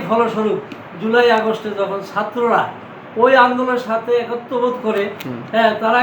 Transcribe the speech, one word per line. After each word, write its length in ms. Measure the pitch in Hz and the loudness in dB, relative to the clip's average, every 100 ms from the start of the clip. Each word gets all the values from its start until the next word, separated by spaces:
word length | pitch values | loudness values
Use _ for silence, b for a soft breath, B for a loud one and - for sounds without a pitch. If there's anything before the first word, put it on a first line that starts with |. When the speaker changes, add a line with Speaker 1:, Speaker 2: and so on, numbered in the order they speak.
| 175 | 0
Speaker 1:
ফলস্বরূপ 500 | 226 233 214 214 - - - - 175 | 2 2 0 -2 -2 -6 -14 -16 -6
জুলাই 260 | 220 233 240 220 | 0 4 4 4
আগস্টে 300 | 220 220 214 196 | 2 -2 -4 -4
যখন 180 | 190 196 - | -4 -4 -6
ছাত্ররা 500 | 202 214 247 240 196 - - - - - 220 | -6 -4 -2 2 2 0 -8 -16 -18 -10 2
ওই 160 | 254 262 233 | 6 8 6
আন্দোলনের 380 | 247 254 240 208 | 4 0 -2 -2
সাথে 220 | 226 233 240 | -4 0 0
একত্রবোধ 520 | 233 233 - 247 240 - 214 | 0 -6 -6 -2 0 0 -2
করে, 180 | 196 202 - 131 | 0 -2 -6 -10
Speaker 2:
হুম। 140 | 120 - | -10 -4
Speaker 1:
হ্যাঁ, 200 | 220 226 214 | 2 2 2
তারা 180 | 226 247 | 2 2